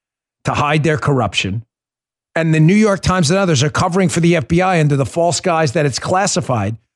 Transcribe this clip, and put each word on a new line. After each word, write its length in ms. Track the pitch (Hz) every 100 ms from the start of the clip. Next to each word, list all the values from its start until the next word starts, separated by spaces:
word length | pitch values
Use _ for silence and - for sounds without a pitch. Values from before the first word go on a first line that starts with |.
| _ _ _ _
to 120 | -
hide 280 | 110 147 156
their 160 | 151 135
corruption. 640 | - 135 107 - 98 107 - _ _ _ _ _ _ 165
And 160 | 165
the 60 | 156
New 160 | 156
York 260 | 208 214 196
Times 300 | - 185 143
and 80 | 190
others 240 | 190 143
are 80 | 151
covering 380 | - 185 180 185
for 100 | 170
the 160 | 170
F 140 | 170 120
B 120 | 170
I 200 | 185 175
under 160 | 151 143
the 100 | 131
false 320 | 170 170 -
guise 320 | 185 165 156
that 120 | 156 147
it's 140 | 117
classified 760 | - 185 202 180 135 120 101 113 _